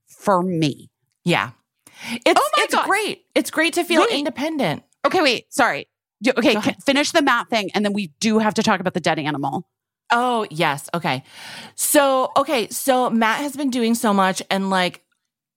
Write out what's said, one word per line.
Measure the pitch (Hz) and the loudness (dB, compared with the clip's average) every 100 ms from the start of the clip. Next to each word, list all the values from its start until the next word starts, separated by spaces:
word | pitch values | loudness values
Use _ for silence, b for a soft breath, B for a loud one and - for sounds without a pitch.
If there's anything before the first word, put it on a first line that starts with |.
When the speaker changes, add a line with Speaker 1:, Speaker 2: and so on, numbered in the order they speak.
| _ | _
Speaker 1:
for | - - 185 | -6 0 0
me. | 180 170 151 117 - _ _ _ | 0 0 -2 -2 -12 _ _ _
Speaker 2:
Yeah. | - 151 107 - _ _ _ B 226 233 - | 0 0 0 -8 _ _ _ B -12 -2 2
It's, | - | 4
Speaker 1:
Oh | 587 605 | 2 0
my | |
Speaker 2:
it's | 440 | 0
Speaker 1:
God. | - 285 | -2 0
Speaker 2:
great. | 392 415 - _ - | -2 -2 -8 _ -4
It's | 247 | -2
great | - 330 | -2 -2
to | 339 | 0
feel | 349 339 | 0 2
Speaker 1:
Wait. | 466 | 2
Speaker 2:
independent. | 277 294 - 302 311 202 143 - _ 277 | 0 -4 -4 -4 -2 -2 -4 -10 _ 0
Speaker 1:
Okay, | 330 | 2
wait. | 311 226 - | 2 0 -2
Sorry. | - 233 143 - _ _ - | 0 0 0 -10 _ _ -4
Do, | 220 - | -2 2
okay, | 269 | 2
Speaker 2:
Go | 214 | 2
Speaker 1:
c-, | 214 | -2
Speaker 2:
ahead. | - | -4
Speaker 1:
finish | - 269 294 | 0 0 2
the | 330 | 2
Matt | 277 240 202 | 2 2 0
thing, | 233 190 | -4 -2
and | 190 | -2
then | 208 | -2
we | 202 185 - | -2 -6 -4
do | 226 214 | 0 2
have | 214 208 | 2 0
to | |
talk | 220 190 | 2 0
about | 185 | 0
the | 175 | -2
dead | 165 160 | 0 0
animal. | 151 147 143 139 - _ _ _ - | -2 -4 -4 -6 -10 _ _ _ -2
Speaker 2:
Oh, | 240 247 240 214 | 0 2 0 -2
yes. | 156 165 143 - | 0 0 0 -4
Okay. | 170 165 131 - B B B B B | -4 -2 -4 -6 B B B B B
So, | - 294 277 262 254 - | 0 4 4 4 0 0
okay. | 285 277 208 | 0 0 -2
So | - - 254 247 | -4 0 2 2
Matt | 226 220 220 | 2 2 0
has | 294 254 | -4 -4
been | 285 | -4
doing | 247 226 233 | 0 0 0
so | 226 | 2
much, | 202 190 190 - | 2 2 0 -4
and, | 196 196 | -2 0
like, | 190 180 - _ _ _ _ _ | 0 0 -4 _ _ _ _ _